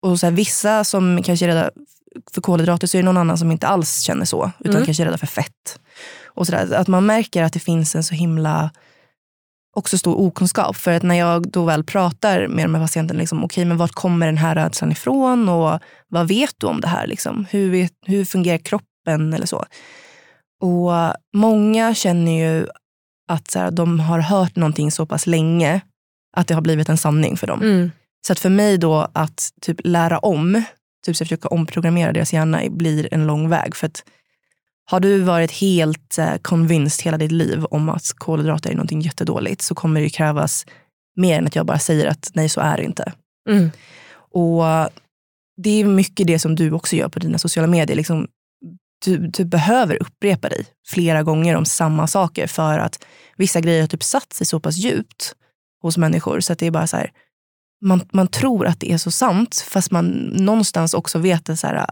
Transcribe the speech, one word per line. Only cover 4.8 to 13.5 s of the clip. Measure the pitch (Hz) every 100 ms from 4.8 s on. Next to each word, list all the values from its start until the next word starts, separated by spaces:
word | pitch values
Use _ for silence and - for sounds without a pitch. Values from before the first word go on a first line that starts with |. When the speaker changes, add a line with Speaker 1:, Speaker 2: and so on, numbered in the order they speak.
| 247
Speaker 1:
kanske | 156
är |
rädda | 165 165
för | 151
fett. | - - _ - - _ - - -
Och | - - 175
så |
där, | - 180
att | - 185
man | 180 202
märker | 220 214 180
att | 160
det | 160
finns | - 165 156
en | 170
så | 156
himla | 160 170 160 156 156 156 _ _ _ _ _ _ _ _ _ _ -
också | - 190
stor | 180 165
okunskap. | 190 - 180 - - -
För | -
att | 170
när | 180
jag | 175 170 170 170
då | 185
väl | 170 156
pratar | 156 202 180 143 214 190 98
med | 170
de | 160
här | 160
patienterna, | 160 165 160 165
liksom, | 170 160
"Okej, | 170